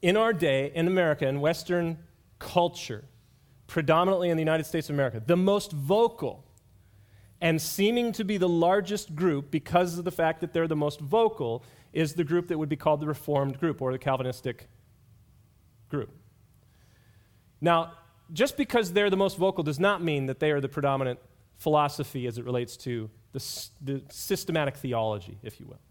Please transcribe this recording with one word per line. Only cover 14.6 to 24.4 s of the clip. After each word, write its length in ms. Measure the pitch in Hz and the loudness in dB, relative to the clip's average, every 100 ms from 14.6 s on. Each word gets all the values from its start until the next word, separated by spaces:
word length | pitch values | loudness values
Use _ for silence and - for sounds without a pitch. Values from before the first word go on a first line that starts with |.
| - - _ _ _ - _ _ _ _ _ _ _ | -12 -20 _ _ _ -20 _ _ _ _ _ _ _
group. 220 | 147 117 - - _ _ _ _ _ _ _ _ _ _ _ _ _ | -8 -8 -14 -20 _ _ _ _ _ _ _ _ _ _ _ _ _
Now, 320 | 160 170 165 - - _ _ | 4 4 2 -10 -20 _ _
just 240 | 160 277 - | 0 0 0
because 360 | 277 240 202 | 0 0 2
they're 180 | 180 208 | 2 2
the 80 | 190 | 2
most 180 | 196 190 | 0 2
vocal 260 | 190 185 | 0 0
does 160 | 151 143 | -2 2
not 240 | 190 202 | 2 2
mean 240 | 170 143 135 | 0 -2 -2
that 140 | 131 | 0
they 100 | 156 | 0
are 100 | 147 | 0
the 80 | 139 | -2
predominant 520 | - 139 135 131 123 - _ _ _ | -2 0 0 -2 -6 -12 _ _ _
philosophy 680 | - 151 143 - 143 135 123 | 0 2 2 0 -8 -6 -6
as 120 | 117 | -6
it 60 | |
relates 320 | 120 123 120 - | -4 -4 -4 -8
to 320 | - 120 110 - _ | -6 -6 -6 -14 _
the 60 | 135 | -12
s-, 320 | - - - _ | -10 -12 -14 _
the 200 | 139 139 - | -8 -8 -8
systematic 680 | - - 185 | -14 -4 -4